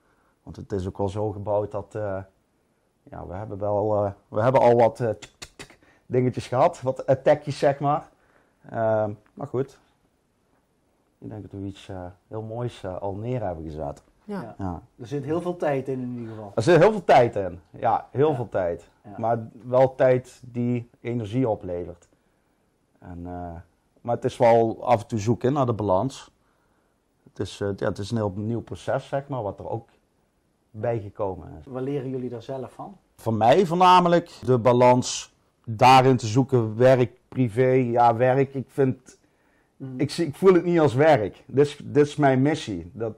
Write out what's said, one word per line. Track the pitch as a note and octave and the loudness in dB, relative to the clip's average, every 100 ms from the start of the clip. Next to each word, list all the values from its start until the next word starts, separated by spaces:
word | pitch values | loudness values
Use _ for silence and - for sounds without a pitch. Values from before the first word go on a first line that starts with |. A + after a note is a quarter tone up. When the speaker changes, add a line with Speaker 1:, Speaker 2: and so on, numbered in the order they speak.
| _ _ _ _ | _ _ _ _
Speaker 1:
Want | - E2 | -20 -18
het | F#2+ | -8
is | G2+ F#2 | -6 -6
ook | - | -6
wel | G2+ | -6
zo | G#2 G#2 | -4 -6
gebouwd | G2+ G2+ G#2 G#2 | -6 -4 -4 -4
dat, | G#2 G2 | -8 -10
eh, | A2 G#2 F#2+ F#2+ _ _ _ _ _ _ _ | -10 -8 -8 -12 _ _ _ _ _ _ _
ja, | _ E2+ D#2+ | _ -16 -14
we | |
hebben | F2+ A2 G2 | -12 -12 -8
wel, | G#2 G#2 G#2+ G#2 | -4 -2 0 0
eh, | G2+ G2 _ | -2 -6 _
we | G#2+ | -2
hebben | A#2 C3 | 2 4
al | A#2+ A#2+ | 4 6
wat, | A2+ - | 4 0
eh, | A#2+ | -6
tsk, | G#2+ - _ | -6 -12 _
tsk, | - - | -20 -20
tsk | - _ _ _ - | -20 _ _ _ -6
dingetjes | B2+ B2 A#2 - | -2 -2 -4 -4
gehad, | B2 E3+ F3 | 0 0 0
wat | B2+ C3 - | -6 -4 -2
attackjes, | C3 - D3 - C3+ | 0 2 0 -2 -2
zeg | D3 C3+ | 0 0
maar. | C#3+ D#3 - _ _ _ _ _ - | -2 -4 -6 _ _ _ _ _ -12
Ehm, | A#2 A2 A2 G#2+ G#2 _ | -4 0 0 -2 -6 _
maar | - A#2+ | -16 -8
goed, | B2 C3+ _ _ _ _ _ _ _ _ _ _ _ _ _ _ _ | -8 -8 _ _ _ _ _ _ _ _ _ _ _ _ _ _ _
ik | A#2+ | -16
denk | A2 | -16
dat | F2+ G2+ | -14 -14
we | G2 | -14
iets, | G2 - | -14 -16
eh, | F#2+ F2+ - _ | -14 -14 -18 _
heel | A2 | -14
moois, | A2 A2+ A#2+ - | -10 -8 -10 -10
eh, | F#2+ F2+ | -12 -8
al | G2+ | -8
neer | G2 A#2 B2+ | -8 -8 -6
hebben | G2+ E2 | -6 -8
gezet. | D#2+ D2+ D2 C#2 _ _ | -10 -10 -10 -12 _ _
Speaker 2:
Ja. | - G3 | -14 -12
Speaker 3:
Ja. | A#2 G#2+ | -12 -10
Speaker 1:
Ja. | F#2+ E2+ - - | -10 -10 -14 -20
Speaker 3:
Er | A2 | -10
zit | C#3+ | -8
heel | C3+ E3 | -6 -4
veel | F3 F3 | -6 -4
tijd | D#3+ C#3 C3 | -4 -4 -4
in, | C3 | -8
in | B2 A#2+ | -8 -10
ieder | A2+ | -12
geval. | A2 G#2 | -14 -8
Speaker 1:
Er | A2 | 0
zit | A2+ E3 | 4 6
heel | G3 | 6
veel | G#3+ | 4
tijd | - D#3+ A#2+ G#2 | 4 6 6 0
in. | F#2 E2 _ | -4 -8 _
Ja, | - A#2 G#2 - | -4 0 0 -2
heel | A#2 D3+ | 0 0
Speaker 3:
Ja. | |
Speaker 1:
veel | C#3 A2 | 0 -4
tijd. | G2+ F2+ E2+ - _ | -2 -2 -4 -10 _
Speaker 3:
Ja. | - G2+ | -18 -6
Speaker 1:
Maar | A2+ A#2 A2+ - | -2 -2 -6 -16
wel | B2+ B2+ C3 | -2 2 2
tijd | C3 C3 B2+ - - | 2 2 2 -2 -18
die | B2 A#2+ A#2+ A#2+ A#2 _ | -12 -4 -2 -2 -6 _
energie | A#2+ A#2+ G#2 A#2+ B2 | -8 -6 -4 -2 -2
oplevert. | G#2 F#2 F2 E2+ E2+ _ _ _ _ _ _ _ _ _ _ | -2 -6 -8 -10 -14 _ _ _ _ _ _ _ _ _ _
En, | F#2 F2 F2 | -18 -14 -12
eh, | F2 F2 E2+ - _ _ _ | -12 -12 -16 -20 _ _ _
maar | A#2 | -6
het | A#2 | -4
is | B2+ - | -4 2
wel | A#2+ A#2 A2+ G#2 - | 4 6 2 -2 0
af | A#2+ | 0
en | - | 0
toe | A2+ | -4
zoeken | G#2 A#2 A#2+ | -2 0 0
naar | D3 B2 | 0 -2
de | |
balans. | G#2 G2+ F#2 B2+ - - _ _ _ _ _ _ _ _ _ _ | -2 0 0 0 -8 -18 _ _ _ _ _ _ _ _ _ _
Het | - | -12
is, | G2+ - | -10 -6
eh, | G2+ G2 | -6 -4
ja, | G#2+ | -4
het | F2+ | -6
is | G2+ | -6
een | A#2 | -4
heel | G#2 F#2 | -4 -4
nieuw | G#2+ A#2 | -6 -8
proces, | - A#2+ - B2+ - | -10 -10 -6 -6 -4
zeg | C#3 C#3+ | -8 -8
maar, | C3 | -8
wat | G2+ - | -8 -10
er | F2 | -10
ook | A2+ - _ _ _ _ _ _ _ _ | -10 -12 _ _ _ _ _ _ _ _
bijgekomen | A2 A#2+ A2+ G2+ - G2+ F2 E2 E2+ | -8 -6 -6 -8 -8 -8 -8 -14 -18
is. | D2+ | -14
Speaker 3:
Waar | B2+ | -10
leren | C3 C#3+ B2+ | -8 -8 -8
jullie | C3 B2 | -8 -10
daar | A#2+ | -12
zelf | A2 C3+ A#2 | -12 -12 -12
van? | - - - _ _ | -16 -18 -20 _ _
Speaker 1:
Voor | A2+ | -4
mij | A2 A2+ D#3+ F#3+ | 2 6 6 4
voornamelijk | F3 F#3 F3+ F3 F3 F3 - | 4 6 6 6 2 0 -4
de | A#2 B2+ | 0 2
balans | A#2 B2 B2 B2 - - - _ _ _ | 4 6 6 4 0 -6 -12 _ _ _
daarin | - G#2+ B2+ C3 C3 B2+ | -10 4 8 8 6 4
te | A2 | 2
zoeken, | A#2 B2+ A#2+ A2 G#2+ | 0 2 0 0 4
werk, | B2+ B2+ B2 - _ | 6 6 2 -4 _
privé. | B2+ B2 G#2+ B2+ | -4 -2 0 2
Ja, | C3 A#2+ A#2+ A#2+ A2+ | 2 2 4 4 4
werk, | B2+ C3 C3+ | 2 2 0
ik | C3+ - | -4 -6
vind, | - C3+ C3 - _ _ _ _ _ _ - | 0 0 -2 -10 _ _ _ _ _ _ -18
Speaker 3:
Mhm. | C3+ B2+ | -12 -6
Speaker 1:
ik | C#3+ | -4
zie, | - E3 | -4 -6
ik | - | 2
voel | F#3+ | 4
het | F3+ | 4
niet | F3 E3+ | 4 2
als | D3+ | 4
werk. | A#2 D#3+ C3+ G2+ - - | 4 4 4 2 -8 -2
Dit | B2 D3 | 2 2
is, | - | -2
dit | A2 A#2 D3 | -2 2 2
is | - | 2
mijn | C#3 C3 | 2 4
missie. | C3+ D#3 - F2+ F2 | 2 0 -6 -10 -10
Dat, | - A2+ | -10 -10